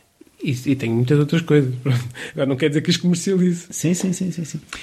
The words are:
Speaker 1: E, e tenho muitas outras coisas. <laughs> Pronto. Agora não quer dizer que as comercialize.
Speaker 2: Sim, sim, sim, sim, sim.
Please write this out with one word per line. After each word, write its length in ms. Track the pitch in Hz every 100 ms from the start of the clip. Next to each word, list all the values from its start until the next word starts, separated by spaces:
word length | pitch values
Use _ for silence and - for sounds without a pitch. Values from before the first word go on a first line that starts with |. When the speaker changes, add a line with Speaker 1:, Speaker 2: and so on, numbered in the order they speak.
| _ _ - _
Speaker 1:
E, 100 | 247 123 147
e 60 | 127
tenho 180 | 113 113
muitas 240 | 123 147
outras 220 | 147 165
coisas. 340 | 165 147 127 123
<laughs> 80 |
Pronto. 160 | 139 123 - - -
Agora 140 | - 139
não 100 | 131
quer 140 | 156
dizer 100 | 147
que 80 | 180
as 60 | 170
comercialize. 720 | 175 175 196 185 180 170 -
Speaker 2:
Sim, 220 | - -
sim, 200 | 180 185
sim, 180 | 175 185
sim, 140 | 170 160
sim. 160 | 156 - -